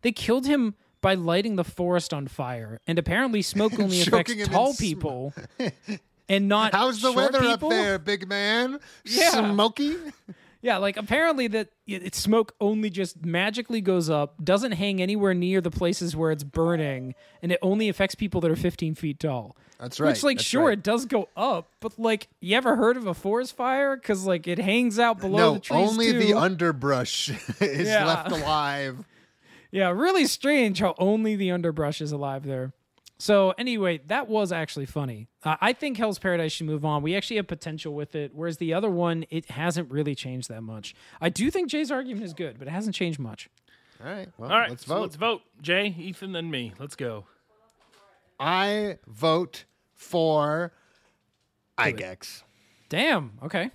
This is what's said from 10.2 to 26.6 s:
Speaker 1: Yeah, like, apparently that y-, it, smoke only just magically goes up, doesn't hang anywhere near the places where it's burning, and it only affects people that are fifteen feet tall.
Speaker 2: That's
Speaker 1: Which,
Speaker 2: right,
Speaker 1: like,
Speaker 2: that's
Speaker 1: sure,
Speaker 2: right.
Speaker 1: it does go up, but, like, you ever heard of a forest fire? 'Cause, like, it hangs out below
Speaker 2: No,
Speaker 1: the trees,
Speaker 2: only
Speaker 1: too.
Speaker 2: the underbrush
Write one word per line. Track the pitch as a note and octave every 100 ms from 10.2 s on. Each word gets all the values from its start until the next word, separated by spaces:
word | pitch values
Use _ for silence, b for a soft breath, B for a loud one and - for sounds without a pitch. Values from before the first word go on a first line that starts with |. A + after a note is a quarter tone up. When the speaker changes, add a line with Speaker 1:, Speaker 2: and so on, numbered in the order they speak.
| - F#3 B B
Speaker 1:
Yeah, | A#3+ G3
like, | G3+ G3+
apparently | G#3+ C4 E4 D4 A#3+
that | G#3+ G#3+ _ -
y-, | F#3+
it, | F3+ -
smoke | G3 A3 A3 _
only | G#3 G#3+ G#3+
just | F3+ F#3 -
magically | D#3+ E3+ G3 G#3+ A3+ A3+
goes | F#3+ F#3 D#3+
up, | D3+ D3 -
doesn't | D#3 G3 B3
hang | F#3+ G3+ F#3+
anywhere | G3 G#3 G3
near | F3+ F3+ F#3+
the | F3
places | - F3 F3 F3 D3+
where | D#3+
it's | D#3
burning, | C#3+ E3 E3 E3+ D3+ C3 B2+ B2+ b b
and | F3
it | F3
only | - G#3 A3
affects | F3+ G3 -
people | G3+ F#3
that | E3
are | D#3+
fifteen | E3+ - E3 D#3
feet | D#3 C#3
tall. | D#3 B2+ G#2+ - b b
Speaker 2:
That's | B2 -
Speaker 1:
Which, | D3+
Speaker 2:
right, | -
Speaker 1:
like, | C#4+ B3+
Speaker 2:
that's | -
Speaker 1:
sure, | B3
Speaker 2:
right. | D#4
Speaker 1:
it | G#3
does | G3 A#3
go | B3+ A#3+ F3+ -
up, | A#3+ F#3+ - _
but, | A3 -
like, | A3+ A3 - _
you | F3 A3
ever | C4
heard | A#3 A#3 B3
of | G#3+
a |
forest | E3+ G3 A3 B3+
fire? | - B3+ C4 C#4 C4+
'Cause, | - G3+
like, | F#3+ F3+ D#3+
it | F3
hangs | F#3+ A3 B3 G#3
out | A#3+ A3
below | F#3+ G3
Speaker 2:
No, | -
Speaker 1:
the | G3
trees, | - - G#3
Speaker 2:
only | A3 A3+
Speaker 1:
too. | A#3+
Speaker 2:
the | A3
underbrush | G#3 F3+ F3+